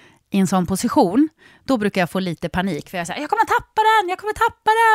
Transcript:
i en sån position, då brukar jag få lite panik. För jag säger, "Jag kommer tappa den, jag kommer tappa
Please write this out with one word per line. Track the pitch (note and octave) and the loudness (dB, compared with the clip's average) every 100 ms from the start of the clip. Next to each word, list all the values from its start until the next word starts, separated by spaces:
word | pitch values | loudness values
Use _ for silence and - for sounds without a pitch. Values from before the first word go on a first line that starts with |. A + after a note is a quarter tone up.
| _ _ _ | _ _ _
i | G3 | 0
en | F#3+ | 2
sån | F#3 F3 | 0 0
position, | F#3+ A#3+ D#4 F3+ A#3 D#4 - - _ | -2 0 2 2 2 0 -4 -20 _
då | - B3+ | -2 -2
brukar | G#3 F#3+ | 0 -2
jag | E3+ | -2
få | F#3+ | -2
lite | F#3 D#3 E3 | -6 -6 -4
panik. | F#3+ G3 D3 - | -4 -2 -6 -8
För | F3+ | -10
jag | E3+ | -8
säger, | B3 | -8
"Jag | D4 | -2
kommer | G#4+ G#4+ | -2 0
tappa | G#4+ - - | -2 -2 0
den, | G#4+ A4 F4+ | 2 2 0
jag | F#4 | -6
kommer | G#4+ | -6
tappa | G#4+ A4+ - G#4+ A4+ A4+ | -2 -2 0 0 2 4